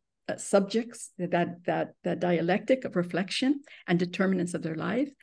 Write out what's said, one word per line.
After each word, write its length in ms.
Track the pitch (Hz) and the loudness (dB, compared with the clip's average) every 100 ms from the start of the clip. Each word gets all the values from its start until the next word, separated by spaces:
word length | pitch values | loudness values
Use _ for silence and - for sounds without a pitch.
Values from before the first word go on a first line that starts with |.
| _ _ - | _ _ -10
uh, 120 | - | -8
subjects, 720 | - 196 196 226 233 - - - | 2 2 4 0 -2 -8 -16 -8
that, 440 | 175 175 175 175 - | -2 0 0 -2 -2
that, 260 | 160 160 - | 0 -2 -4
that 160 | 175 175 | -4 0
dialectic 680 | 180 175 170 202 - 262 - | 2 2 2 0 2 2 2
of 100 | 180 | -2
reflection 640 | 175 165 196 - 262 285 - - - | 0 -2 -2 0 0 0 -4 -12 0
and 120 | 175 | 0
determinants 560 | 180 175 190 185 175 | 2 0 2 2 -2
of 80 | 170 | -4
their 120 | 165 | -4
life. 360 | 160 165 220 285 - | -4 -2 -2 -2 -6